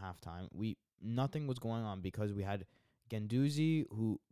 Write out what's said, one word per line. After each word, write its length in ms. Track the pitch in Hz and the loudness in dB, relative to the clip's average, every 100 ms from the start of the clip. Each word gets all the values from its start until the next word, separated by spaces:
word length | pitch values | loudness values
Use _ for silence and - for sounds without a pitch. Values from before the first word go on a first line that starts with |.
halftime. 460 | 95 87 - 85 92 | -8 -8 -8 -8 -6
We, 260 | 85 110 - _ - | -2 -2 -2 _ -10
nothing 440 | 107 117 135 151 143 | -2 2 2 0 -2
was 120 | 123 | -2
going 240 | 113 113 | -2 -2
on 180 | 110 95 | -2 -2
because 320 | 92 104 107 | -4 0 0
we 80 | 101 | 0
had 220 | 98 101 95 _ _ _ - | -2 -2 -4 _ _ _ -6
Guendouzi, 760 | 110 107 120 143 147 156 160 - | -4 0 4 4 4 4 4 2
who 280 | 104 113 104 - | 0 2 0 -4